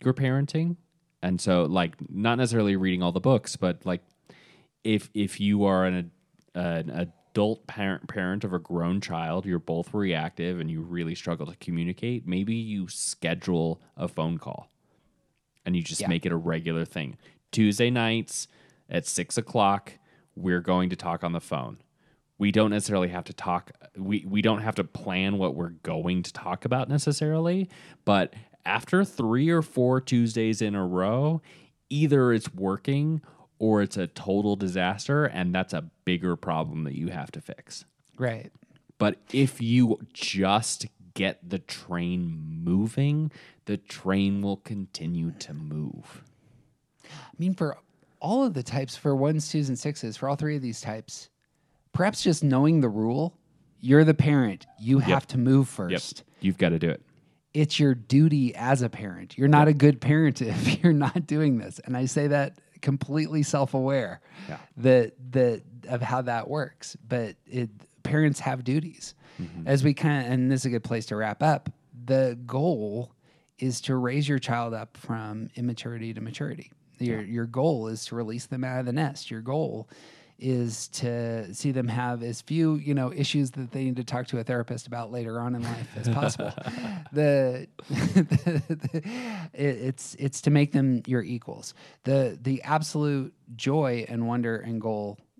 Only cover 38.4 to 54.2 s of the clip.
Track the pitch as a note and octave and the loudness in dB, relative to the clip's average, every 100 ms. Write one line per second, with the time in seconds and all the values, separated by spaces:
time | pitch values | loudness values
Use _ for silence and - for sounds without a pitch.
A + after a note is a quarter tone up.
38.4 | - - _ _ _ - G#2 - - C3 | -12 -20 _ _ _ 0 0 0 -2 2
39.4 | C3 - A#2 B2 A#2 - - - - G2 | 2 2 4 6 6 2 -4 -8 -4 0
40.4 | F#2+ G#2 - - - - - - F#2+ - | 2 2 0 -6 -10 -14 -12 -2 -2 -2
41.4 | F2 F#2 - - - F2 F2 F2+ E2+ D#2+ | -8 -8 -8 -14 -6 -4 -2 -2 -4 -6
42.4 | D#2 D#2+ F2 F#2+ A2+ C3 C#3+ D3+ D#3 - | -8 -6 0 2 2 2 2 2 -2 -6
43.4 | - _ - G2+ - - F#2 G2 G2 G2+ | -20 _ -6 -6 -6 -6 0 2 2 0
44.4 | G2+ G2 - G2+ F#2 - D#2+ E2+ E2 C#2 | -2 -4 -6 -10 -8 -8 -6 -4 -4 -6
45.4 | - D2+ D2+ D2+ D2 - - - - _ | -12 -12 -8 -8 -8 -10 -18 -20 -20 _
46.4 | _ _ _ _ _ _ - D3 - - | _ _ _ _ _ _ -20 -20 -16 -4
47.4 | F3+ F#3 D#3 - _ _ _ _ D#3+ B3 | -2 0 -2 -4 _ _ _ _ 0 2
48.4 | B3+ C#3+ A#2+ C3+ C3+ - D3+ C3+ D3 D#3 | 2 0 -2 -4 -4 -2 0 4 4 2
49.4 | D3 D#3 C3+ B2 D3+ D3 A2+ - C3+ D3 | 0 -2 0 -2 -4 -6 -8 -6 -4 -2
50.4 | D3+ D3 B2 A2 A#2 A2 - - - _ | -2 -2 -6 -8 -8 -10 -12 -18 -20 _
51.4 | _ _ _ _ _ - G3 - F3+ D#3 | _ _ _ _ _ 0 0 2 2 2
52.4 | C#3+ C3 D3+ D#3+ A#2+ G#2 A2 C3+ E3+ - | 4 4 6 6 4 2 0 0 -2 -6
53.4 | _ _ _ _ B2 D3 D#3+ D3+ | _ _ _ _ 8 8 10 6